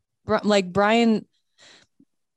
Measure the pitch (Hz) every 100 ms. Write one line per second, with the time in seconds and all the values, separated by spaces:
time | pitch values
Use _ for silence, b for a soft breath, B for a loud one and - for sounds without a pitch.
0 | _ _ - 214 202 202 180 180 202 233
1 | 233 220 - _ _ _ b b b _
2 | _ _ _